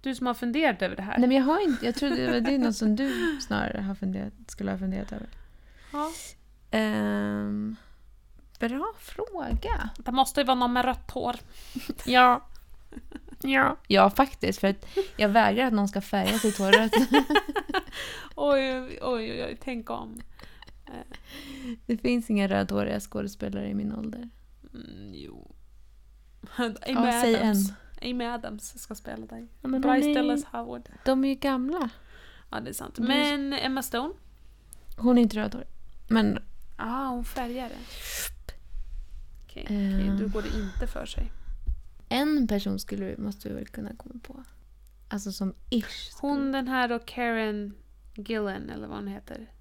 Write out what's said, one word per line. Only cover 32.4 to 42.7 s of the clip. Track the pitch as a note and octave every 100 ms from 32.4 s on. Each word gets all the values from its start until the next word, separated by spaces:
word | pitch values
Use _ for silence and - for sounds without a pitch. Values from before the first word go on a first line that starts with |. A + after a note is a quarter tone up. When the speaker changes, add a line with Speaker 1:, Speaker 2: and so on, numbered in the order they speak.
| -
Speaker 1:
Ja, | -
det | -
är |
sant. | - - -
Speaker 2:
De |
är | A#3
Speaker 1:
Men | C#4+ D4 D4 C#4
Emma | C#4 C4 C4
Stone? | C4 A#3+ D4 F#4+ - - - - - - - -
Speaker 2:
Hon | A#3 A#3+
är |
inte | A3+ G#3+
rödhårig. | G#3 B3 - - - - -
Men | A3 G#3 G3 - - - -
Speaker 1:
Ah, | A3+ B3+ C4+
hon | B3 A#3
färgar | - A#3+ B3 A#3+
det. | - B3 - - - - - - - - - - - - - - - -
Okej, | - -
Speaker 2:
Ehm. | G#3 G3 G3
Speaker 1:
okej, | G3 G3 G#3
då |
går | G#3+
det | G#3+ A3
inte | G3 - A#3+
för | - -
sig. | - - - - - - - - - -
Speaker 2:
En | B3 D4 D4+ A3+
person | G#3 G3+